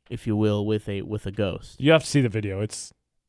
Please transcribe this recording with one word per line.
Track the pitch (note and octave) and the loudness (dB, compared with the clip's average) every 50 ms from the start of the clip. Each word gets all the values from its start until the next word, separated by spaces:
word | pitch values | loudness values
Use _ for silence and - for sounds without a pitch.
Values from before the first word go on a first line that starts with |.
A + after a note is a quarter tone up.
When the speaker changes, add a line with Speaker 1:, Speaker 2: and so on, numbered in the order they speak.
| _ - | _ -12
Speaker 1:
if | - A2 - | -12 -8 -4
you | A2+ G#2+ | -2 0
will, | G#2 G#2+ G#2+ G#2 G#2 G2+ | 2 2 2 2 2 0
with | G#2+ G#2+ G#2+ - | 0 -2 -2 -2
a, | - G2+ G2 | -4 -8 -6
with | - F2+ G#2 G#2 - | -6 -6 -8 -6 -6
a | G2+ G2 | -6 -4
ghost. | G#2 G#2 F#2+ - - - - - - | -2 -2 -2 -2 -6 -10 -14 -10 0
Speaker 2:
You | B2+ C#3+ D#3+ | 4 6 6
have | D#3+ D3+ | 6 4
to | |
see | - - D3 | 4 2 2
the | C3 A#2 | 2 2
video. | G2 A2 G#2 G2+ F#2+ F#2+ | 0 -2 -4 -4 -4 -4
It's | G#2+ G#2+ - - - - - _ _ _ _ _ _ | -4 -6 -6 -10 -14 -16 -18 _ _ _ _ _ _